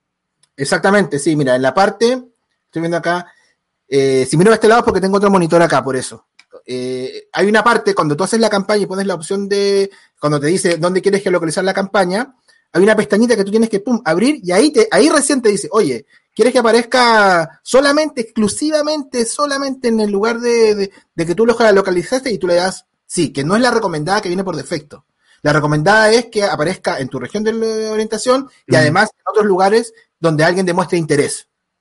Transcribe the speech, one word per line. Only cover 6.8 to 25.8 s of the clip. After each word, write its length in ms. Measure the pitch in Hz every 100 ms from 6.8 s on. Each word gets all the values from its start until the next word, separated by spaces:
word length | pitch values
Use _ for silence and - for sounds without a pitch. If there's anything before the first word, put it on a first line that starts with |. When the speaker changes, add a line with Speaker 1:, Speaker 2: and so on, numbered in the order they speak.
| 127 127 127 107 -
Speaker 1:
hay 160 | 156 196
una 160 | 214
parte, 320 | 214 220 202 196
cuando 200 | 160 147
tú 80 |
haces 160 | 190 226
la 100 | 214
campaña 340 | 202 190 214
y 20 | 185
pones 200 | 190 196
la 100 | 175
opción 320 | 160 196 196
de, 420 | 202 202 196 196 - _ _
cuando 200 | 147 147
te 80 | 147
dice 300 | 185 185 170
dónde 240 | 175 185
quieres 220 | 196 196
geolocalizar 400 | 196 180 165 170
la 100 | 185
campaña, 600 | 190 190 214 180 196 269 _ _ _ _
hay 100 | 165
una 120 | 202 214
pestañita 400 | 202 202 240 220
que 80 |
tú 80 | 196
tienes 180 | 220 226
que, 100 | 190
pum, 220 | 254 233
abrir 360 | 160 170 247 302
y 80 | 175
ahí 200 | 180 302
te, 160 | 262 220
ahí 180 | 175 285
recién 320 | 311 - 277
te 80 | 226
dice, 200 | 202 -
"Oye, 340 | 214 165 117 - _ _ -
¿quieres 180 | 233
que 60 | 247
aparezca 1000 | 226 226 247 254 240 226 196 175 160 -
solamente, 580 | - 247 285 294 311 269
exclusivamente, 1040 | 226 - 208 - 302 302 302 302 269 247 226
solamente 600 | - 294 277 277 262 240
en 100 | 226
el 100 | 208
lugar 280 | 196 220 233
de, 360 | 240 233 220 208
de, 160 | 196 - _ -
de 100 | 165
que 100 | 170
tú 100 | 233
lo 100 | 233 220
localizaste?". 600 | 196 196 180 170 262 262
Y 60 | 202
tú 100 | 180
le 80 | 175
das 300 | 185 - - _ _
sí, 280 | - 143
que 100 | 143
no 120 | 143 214
es 60 |
la 100 | 254
recomendada 500 | 233 196 156 151 208
que 80 | 196
viene 140 | 180
por 120 | 190 156
defecto. 500 | - 160 - - _ _ _ _
La 100 | 147
recomendada 600 | 151 147 151